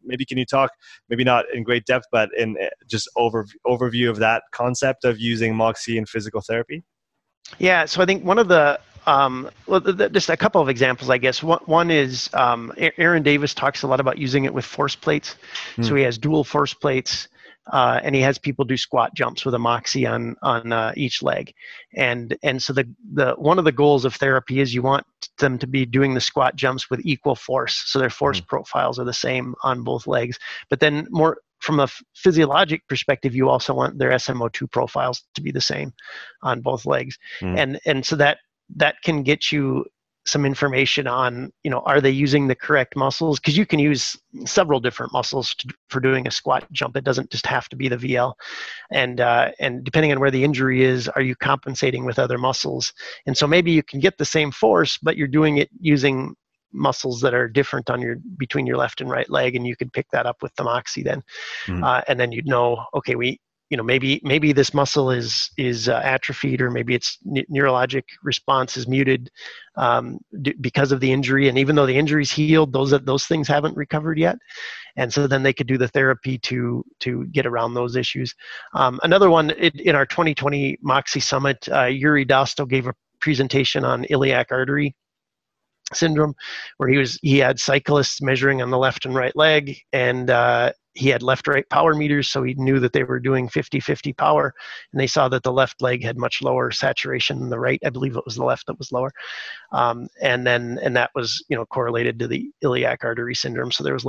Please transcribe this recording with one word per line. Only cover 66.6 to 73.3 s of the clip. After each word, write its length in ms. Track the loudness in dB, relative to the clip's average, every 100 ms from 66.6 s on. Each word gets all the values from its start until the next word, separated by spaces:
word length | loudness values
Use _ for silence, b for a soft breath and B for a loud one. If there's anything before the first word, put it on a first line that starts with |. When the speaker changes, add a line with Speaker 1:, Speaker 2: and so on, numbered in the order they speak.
Speaker 2:
or 80 | -2
maybe 240 | -2 -2
its 240 | -2 -2 -8
ne-, 220 | -6 -6 -2
neurologic 540 | 0 2 2 0 -2 -8 -10
response 540 | -6 -4 0 0 0 -4
is 100 | -2
muted, 440 | 0 2 0 -2 B B B B -2
um, 420 | 0 2 -2 -10 -14 -8
d-, 140 | -6 -4
because 320 | -2 0 2
of 80 | 2
the 120 | 2
injury. 360 | 2 2 2 4
And 100 | 4
even 180 | 4 4
though 100 | 4
the 120 | 4
injury's 360 | 2 2 0
healed, 400 | 0 4 4 4
those, 180 | 2 4
those 340 | 2 2 -2
things 200 | 0